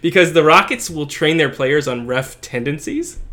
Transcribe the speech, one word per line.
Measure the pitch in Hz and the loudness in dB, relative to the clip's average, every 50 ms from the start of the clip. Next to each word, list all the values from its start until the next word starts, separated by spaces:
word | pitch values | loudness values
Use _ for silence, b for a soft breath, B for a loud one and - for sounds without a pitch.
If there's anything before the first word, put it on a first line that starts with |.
because | - 170 180 190 180 160 160 | -2 2 4 4 4 6 4
the | 165 151 | 4 6
Rockets | 156 165 185 196 - 269 233 - - | 8 6 6 4 2 -4 -8 -8 -10
will | 170 156 147 143 | -8 -8 -8 -8
train | - - 165 151 160 165 | -6 -2 0 0 2 2
their | 156 135 | 2 0
players | 135 - 139 131 143 151 139 139 | 0 -2 -2 0 0 0 0 -2
on | 123 120 120 | -6 -6 -6
ref | 120 123 131 131 - - _ | -4 -4 -4 -4 -6 -12 _
tendencies. | - - - 123 120 143 143 156 - - - 302 339 - - - - - | -18 -8 -8 -6 -4 -4 -6 -6 -6 -6 -6 -6 -6 -8 -10 -12 -12 -12